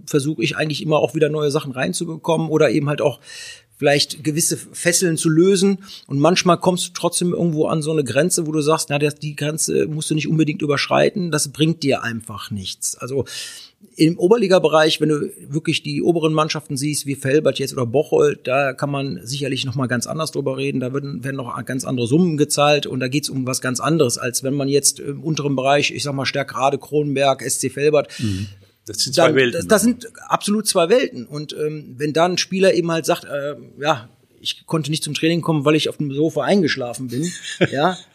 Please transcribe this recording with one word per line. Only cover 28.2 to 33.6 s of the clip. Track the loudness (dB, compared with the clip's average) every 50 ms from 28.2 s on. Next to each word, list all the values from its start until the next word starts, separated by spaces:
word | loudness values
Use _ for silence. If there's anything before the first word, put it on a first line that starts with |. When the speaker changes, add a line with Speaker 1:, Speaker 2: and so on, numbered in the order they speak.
| -2 -2 -2 -4 -6 -8 -12 -18 -20 _ _ _ _ -10
Speaker 2:
Das | -6 -6
sind | -4 -2 2 4
Speaker 1:
dann, | 4 4 4
Speaker 2:
zwei | 4
Welten. | 2 2 0
Speaker 1:
das, | -2 0
das | 2 2 4 4
sind | 2 0 -2 -6 -16 -18 -16 -8 -4
absolut | -4 -2 -2 -2 -2 -2 0 0
zwei | 2 2 4 4
Welten. | 4 4 2 0 -4 -8 -12
Und, | -10 -10 -10 -10 -10 -8
ähm, | -6 -6 -6 -6 -8 -12 -14 -10
wenn | -6 -4 -2 2
dann | 2 2 2 2
ein | 0
Spieler | -4 -2 0 2 4 4 4
eben | 4 2 0 0
halt | 0 0
sagt, | 0 -2 -2 -4
äh, | -8 -8 -6 -6 -6 -8 -10